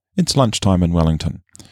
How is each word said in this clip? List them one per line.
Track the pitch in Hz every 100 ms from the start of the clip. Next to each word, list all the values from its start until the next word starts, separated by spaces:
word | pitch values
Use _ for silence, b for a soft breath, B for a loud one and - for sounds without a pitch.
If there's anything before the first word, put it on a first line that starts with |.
| _ -
it's | 170 139
lunchtime | 120 - 98 90
in | 87
Wellington. | 85 80 80 82 - _ - b